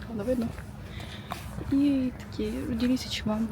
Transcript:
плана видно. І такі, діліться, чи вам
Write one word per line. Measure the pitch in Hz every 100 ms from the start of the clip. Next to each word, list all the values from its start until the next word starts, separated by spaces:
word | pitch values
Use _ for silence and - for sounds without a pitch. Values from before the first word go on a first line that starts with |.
| -
плана | 226
видно. | 220 247 226 - - - - - - - - - - - -
І | 277 285 269 254 -
такі, | - - 214 254 277
діліться, | 226 247 254 -
чи | -
вам | 214 214 220